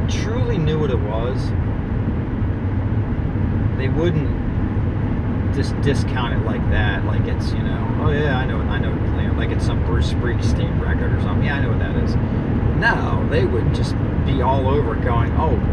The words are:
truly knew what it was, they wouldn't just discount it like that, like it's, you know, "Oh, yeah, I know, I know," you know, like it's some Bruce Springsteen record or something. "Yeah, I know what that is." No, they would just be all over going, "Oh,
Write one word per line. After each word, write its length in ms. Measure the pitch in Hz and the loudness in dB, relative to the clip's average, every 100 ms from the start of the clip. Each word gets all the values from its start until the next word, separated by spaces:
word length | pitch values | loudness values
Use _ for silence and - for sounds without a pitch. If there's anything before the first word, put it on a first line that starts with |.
| 156 | 0
truly 520 | - - - - 147 | -2 -2 0 0 0
knew 200 | 156 156 | 0 2
what 120 | 147 | 0
it 100 | - | 0
was, 500 | - 113 123 - - - - - - - - - - - - - - - - - - - - - - - - - | 0 -2 -2 -2 0 0 -2 -2 -2 -2 -2 -2 -2 -2 -2 -2 -2 -2 -2 -2 -2 -2 -2 0 0 0 0 0
they 100 | 135 | 0
wouldn't 520 | 139 170 156 135 - - - - - - - - - - - - | 2 2 2 0 0 -2 0 0 0 0 0 -2 -2 -2 0 0
just 240 | - - - | 0 0 0
discount 520 | 143 131 - - - | 0 0 0 -2 0
it 100 | - - | 0 0
like 220 | - - | 0 0
that, 340 | 107 - 104 | 2 2 0
like 180 | 101 - | 0 0
it's, 300 | - - - | 0 -2 -2
you 100 | - | -2
know, 360 | - - - - | 0 -2 -2 0
"Oh, 100 | - | 0
yeah, 280 | 427 - - | 2 2 0
I 80 | - | 0
know, 120 | - | 0
I 180 | - 784 | 0 0
know," 120 | - | 0
you 380 | - - - - | 0 0 0 0
know, 60 | - | 0
like 140 | - | 0
it's 140 | - - | 0 0
some 180 | - | 0
Bruce 280 | - - - | 2 2 2
Springsteen 680 | - - - - - - - | 0 0 0 2 2 0 0
record 320 | - - - | 0 0 0
or 80 | - | 0
something. 240 | - - | 0 0
"Yeah, 120 | - - | 0 0
I 40 | |
know 80 | - | 0
what 80 | - | 0
that 160 | - - | 0 0
is." 180 | - - - - - - - - | 0 0 0 -2 0 0 0 2
No, 480 | 226 - 107 - - | 2 2 0 0 0
they 140 | 151 | 2
would 300 | - 151 - | 2 2 0
just 200 | - - - - - - | 0 0 0 -2 0 0
be 160 | - | 2
all 260 | - - - | 2 2 2
over 260 | - - | 2 0
going, 380 | - - - - - | 0 0 0 0 0
"Oh, 200 | - - - | 2 2 2